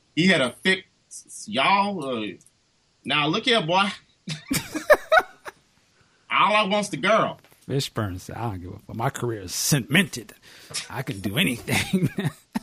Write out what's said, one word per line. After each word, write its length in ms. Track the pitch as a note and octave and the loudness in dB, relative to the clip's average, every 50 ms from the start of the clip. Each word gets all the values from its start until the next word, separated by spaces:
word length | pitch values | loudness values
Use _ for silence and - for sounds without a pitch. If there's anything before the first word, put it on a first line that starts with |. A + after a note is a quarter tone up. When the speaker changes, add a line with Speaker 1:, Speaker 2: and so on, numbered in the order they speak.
| _ _ - | _ _ 0
Speaker 1:
he 100 | D3+ F3 F#3+ | 4 4 6
had 120 | F3 C#3+ | 6 6
a 100 | C3+ - | 4 0
thick, 360 | - - - F#3+ F#3 F#3 - _ _ _ _ - - - - - - - - | -2 -2 0 0 0 0 -4 _ _ _ _ -20 -20 -20 -18 -18 -18 -16 -10
"Y'all, 800 | - - B2+ C#3+ F3+ G3 G3+ G3 G#3 G3+ E3+ C#3+ - B2 A2 G#2+ | -6 0 2 2 4 4 4 2 0 -2 -4 -4 -4 -4 -4 -4
uh, 20 | G2 E2+ - _ _ _ _ _ _ _ _ _ _ _ _ - | -6 -8 -12 _ _ _ _ _ _ _ _ _ _ _ _ -4
now 220 | - C#3+ D3+ D3 D3+ | -2 0 2 2 2
look 160 | F3 A3+ A3 | 0 0 2
here, 160 | B3+ A3+ A3 | 2 2 2
boy." 220 | D#3+ D#3 F3+ F#3+ G3+ G3 - - _ _ _ _ - - | 2 2 2 2 2 2 -2 -10 _ _ _ _ -10 -10
<laughs> 260 | D#3 - - - - - A5 - - D#4 - - D5+ - - - D#5+ E5+ - - - - - - - _ _ _ _ _ _ _ _ _ _ _ _ _ _ - A#2 | -10 -10 -6 -4 -4 -4 -4 -6 -10 -2 4 4 4 4 4 4 4 4 4 2 -8 -20 -20 -20 -20 _ _ _ _ _ _ _ _ _ _ _ _ _ _ -2 0
All 160 | C#3 E3+ G3 G#3+ | 2 2 4 4
I 60 | G#3+ G#3 | 2 2
want's 240 | F#3+ G#3+ G#3 G3+ - | 2 0 0 0 -2
the 80 | - | -4
girl. 420 | C3+ D3+ G3 A3 G3 C#3+ A2+ - - - - - _ - - | -2 2 4 4 4 2 0 -4 -8 -16 -20 -20 _ -8 -4
Speaker 2:
Fishburne 500 | B2+ C#3 - - - B2 G#2+ F#2+ F2+ F#2 | -2 -2 -2 -4 -4 -4 -4 -4 -4 -8
said, 180 | - - F#2+ | -10 -10 -8
"I 140 | - A#2 A2+ | -6 -6 -6
don't 100 | F#2+ F2 | -6 -8
give 100 | F2 F2+ | -10 -12
a 60 | G2 G2+ | -14 -16
fuck. 180 | - - G#2 | -14 -12 -6
My 140 | G#2+ A#2 C3 | -4 -2 -2
career 320 | - - B2+ A#2+ A2+ G2+ | -2 -2 -4 -4 -6 -6
is 120 | F#2 F2+ - | -8 -8 -6
cemented." 800 | - - - D#3 C3+ G#2+ - D3 F#3+ F#3 - - A#2+ G#2 - - _ - - - - - - - - - - | -2 0 2 2 2 2 2 2 2 2 2 -2 -10 -12 -14 -20 _ -20 -20 -20 -20 -18 -12 -10 -10 -10 -8
I 120 | - B2 | -8 -8
can 180 | C3 - A2 G2 | -6 -6 -6 -4
do 160 | F#2 G2+ G2 - | -4 -2 0 0
anything. 720 | G3 C#3+ A#2+ - - - G#2 G2 - - - F#3 F3 - - | 0 0 0 -4 -4 -2 -2 -2 0 0 0 0 0 0 -2
<laughs> 160 | - F#3+ - - - _ _ - A3+ | -2 -4 -4 -4 -6 _ _ -8 -8